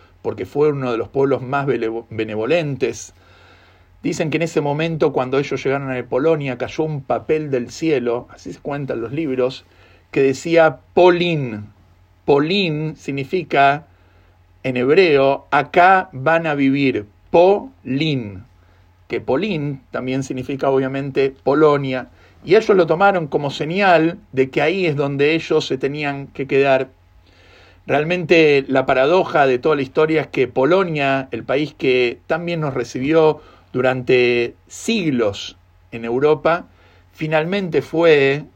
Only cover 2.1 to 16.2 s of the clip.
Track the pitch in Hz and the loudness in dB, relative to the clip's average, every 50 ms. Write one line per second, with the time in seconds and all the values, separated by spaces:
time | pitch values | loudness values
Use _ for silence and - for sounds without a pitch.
2.1 | 113 110 110 110 107 107 113 127 165 175 156 143 135 - 127 113 113 - - - | -8 -6 -6 -4 -4 -4 -2 0 0 -2 -2 -4 -4 -4 -4 -4 -4 -8 -14 -20
3.1 | _ _ _ _ _ _ - - _ _ _ _ _ _ _ _ _ _ - 170 | _ _ _ _ _ _ -20 -20 _ _ _ _ _ _ _ _ _ _ -8 -6
4.1 | 170 - 170 151 147 156 170 160 - 156 147 143 143 151 165 165 160 147 165 147 | -4 -4 -4 -4 -2 -4 -4 -4 -4 -4 -2 -2 -2 -4 -4 -4 -2 -2 -2 0
5.1 | - 143 127 127 131 139 139 - 139 127 - 135 139 139 139 131 127 123 120 - | 0 -2 -2 -2 -2 -2 -2 -2 -6 -4 -2 -2 -2 -2 -4 -6 -6 -8 -6 -4
6.1 | - 127 147 160 165 147 143 135 123 123 127 113 - 165 156 156 151 135 - - | -4 0 0 0 0 0 -2 -6 -6 -6 -8 -6 -6 -6 -4 -4 -6 -6 -4 -4
7.1 | 120 110 - - 156 156 156 143 131 120 117 - - - 160 160 147 127 120 120 | -4 -4 -2 -2 -2 -2 -2 -2 -4 -4 -4 -6 -8 -6 -2 0 0 0 0 -2
8.1 | 120 123 - - - - - 135 139 - - 156 143 147 139 139 127 117 113 110 | -4 -4 -6 -12 -20 -18 -16 -16 -16 -12 -10 -8 -8 -6 -6 -6 -6 -6 -8 -6
9.1 | 139 160 165 135 131 127 123 131 135 - - _ _ - - _ _ _ _ _ | -6 -6 -4 -4 -2 0 -2 -2 -2 -8 -16 _ _ -20 -20 _ _ _ _ _
10.1 | - 143 135 135 135 - - 170 165 165 160 156 143 - _ _ - 175 180 180 | 0 2 2 2 0 -2 -2 2 4 4 4 4 2 -2 _ _ 4 6 6 6
11.1 | 175 170 175 175 165 147 135 117 107 104 104 - - _ _ _ _ _ _ _ | 6 4 0 -2 -2 -2 -4 -6 -8 -10 -12 -14 -18 _ _ _ _ _ _ _
12.1 | _ _ _ - 139 143 151 160 196 202 190 160 151 151 156 156 160 - - 151 | _ _ _ 2 2 2 2 0 0 -2 -2 -2 -4 -4 -6 -8 -10 -10 -10 -8
13.1 | 139 139 131 - - 156 143 - 156 139 139 139 143 156 - _ _ _ _ _ | -8 -8 -6 -6 -6 -6 -4 -2 2 4 4 4 2 0 -6 _ _ _ _ _
14.1 | _ _ _ _ _ _ _ _ _ _ - 131 123 123 123 135 156 190 185 165 | _ _ _ _ _ _ _ _ _ _ -8 -6 -4 -2 0 2 4 4 4 4
15.1 | 143 135 135 135 139 - - _ 139 147 139 - - 180 175 190 190 185 185 - | 4 4 4 2 0 -2 -4 _ -2 -2 -2 2 4 4 6 6 6 4 2 -2
16.1 | - 131 | -8 -4